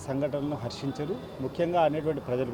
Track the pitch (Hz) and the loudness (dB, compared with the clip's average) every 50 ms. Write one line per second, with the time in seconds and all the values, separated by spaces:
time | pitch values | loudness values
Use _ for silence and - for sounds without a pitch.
0 | - 143 135 139 147 139 139 143 139 147 147 120 117 117 - - 139 139 131 - | -2 -2 0 0 0 0 0 0 0 -2 -2 -2 -4 -4 -4 -4 -4 -4 -2 -2
1 | 147 156 214 254 - - - - 131 131 - - 170 165 175 175 160 147 147 160 | -2 -4 -4 -4 -6 -10 -6 -4 -4 -2 0 0 2 4 4 6 6 4 4 2
2 | 147 160 147 135 - 127 123 127 131 123 | 0 0 0 0 0 0 0 0 2 2